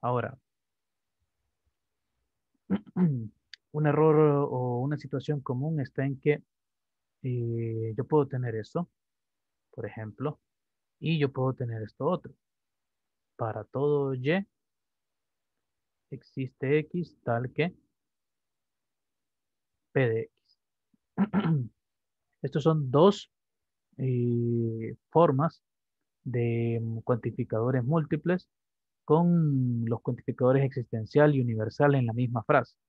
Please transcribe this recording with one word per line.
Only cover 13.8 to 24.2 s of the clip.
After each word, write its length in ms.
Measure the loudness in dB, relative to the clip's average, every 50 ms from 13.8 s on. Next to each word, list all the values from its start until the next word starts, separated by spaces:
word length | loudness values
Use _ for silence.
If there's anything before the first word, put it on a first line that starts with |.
| 0 0 0 0 0 -2 -4
Y 340 | -4 -2 0 0 -2 -2 _ _ _ _ _ _ _ _ _ _ _ _ _ _ _ _ _ _ _ _ _ _ _ _ _ _ _ _ _ _ _ _ _
existe 680 | -18 -18 -18 _ _ -10 -10 -10 _ _ -2 2 2 2
X 380 | 0 0 -6 -8 -8 -8 _ _ _
tal 280 | -2 -2 -2 -2 -6
que 220 | -4 -2 -4 -4 -4 _ _ _ _ _ _ _ _ _ _ _ _ _ _ _ _ _ _ _ _ _ _ _ _ _ _ _ _ _ _ _ _ _ _ _ _ _ _ _ _ _ _ _
P 80 | _ 0
de 220 | 2 2 0 -2
X. 380 | -4 -6 _ _ _ _ _ _ _ _ _ _ _ _ _ _ _ _ _ -2
<clears throat> 520 | -2 0 2 0 2 2 0 0 -2 -4 _ _ _ _ _ _ _ _ _ _ _ _ _ _
Estos 220 | -10 -4 -4 0 2
son 280 | 2 2 2 0 2
dos, 400 | 4 6 6 6 4 2 -6 _ _ _ _ _ _ _ _ _ _ _ _ _ _ -6
eh, 1000 | -4 -2 0 0